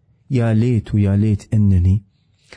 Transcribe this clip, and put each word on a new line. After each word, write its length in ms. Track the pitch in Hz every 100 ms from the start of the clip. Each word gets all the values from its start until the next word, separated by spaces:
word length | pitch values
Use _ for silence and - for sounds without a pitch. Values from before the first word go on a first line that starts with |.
| _ _ _
"يا 220 | 131 117
ليت 420 | 110 117 117 - 104
ويا 200 | 101 101
ليت 380 | 107 101 -
أنني 500 | 110 101 95 87 101 - _ _ _ _